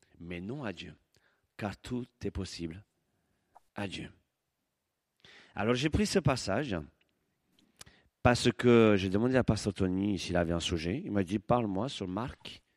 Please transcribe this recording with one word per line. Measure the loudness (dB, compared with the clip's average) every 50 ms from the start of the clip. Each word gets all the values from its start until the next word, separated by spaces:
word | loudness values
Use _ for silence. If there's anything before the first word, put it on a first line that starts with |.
| _ _ _ -16
mais | -12 -10 -10 -8
non | -8 -8 -8 -8 -8
à | -8 -8
Dieu, | -8 -12 -16 -16 -20 _ _ _ _ _ _ _ _ _ _ _ -6
car | -6 -6 -6 -6
tout | -10 -8 -8 -8 -8 -10 _ -8
est | -8 -8
possible | -6 -6 -8 -8 -8 -8 -8 -8 -8 -10 -16 _ _ _ _ _ _ _ _ _ _ _ _ _ _ -20 _ _ -10
à | -8 -8 -8
Dieu. » | -8 -10 -12 -12 -16 _ _ _ _ _ _ _ _ _ _ _ _ _ _ _ _ _ _ _ _ _ _ -20 -20 -20 -20 _ -10
Alors | -4 0 0 2
j'ai | 2 2 0
pris | 0 0 0
ce | 2 2 2
passage | 2 2 0 0 0 -2 -2 -2 -2 -2 -4 -6 -6 -8 _ _ _ _ _ _ _ _ _ _ _ _ _ _ _ _ _ -20 -20 -20 _ _ _ _ _ _
parce | 2 4 4 4 4 2
que | 2 4 6 8 8 8 8 8 6 4
j'ai | 2 2
demandé | 0 0 0 2 2
à | 2 2
Pasteur | 2 0 0 0 -4 -2
Tony | 0 0 0 2 0 0 0 -2 -2
s'il | -2 -2 0 0
avait | 2 2 0
un | -2
sujet. | -2 -2 -2 -2 -2 -2 -4 -4 -4
Il | -4
m'a | -2 -2 0
dit, « | 0 -2 -4
Parle-moi | 0 2 2 2 2 0 -2 -4 -4 -6
sur | -6 -8 -8 -6
Marc, | -6 -6 -8 -8 -10 -14 -16 -18 -18 -18 _ _ _